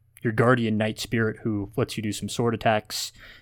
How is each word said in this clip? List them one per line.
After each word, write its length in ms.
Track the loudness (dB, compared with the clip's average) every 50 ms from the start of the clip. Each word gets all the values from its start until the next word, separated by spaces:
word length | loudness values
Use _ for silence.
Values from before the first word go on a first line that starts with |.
| _ _ _ -6
your 100 | -4 -2
guardian 440 | 2 4 4 6 4 4 4 2 2 2
knight 200 | 0 0 -2 -4
spirit 400 | -6 -2 0 0 0 0 -2 -2
who 280 | -4 -4 -2 -4 -4 -4 -2
lets 200 | -2 -2 -2 -2
you 60 | -4
do 80 | -4 -4
some 160 | -4 -4 -6 -6
sword 260 | -4 -2 0 0 0
attacks, 580 | 0 2 2 2 0 0 -4 -8 -8 -8 -8 -10 -16 -20 -20 -20 -20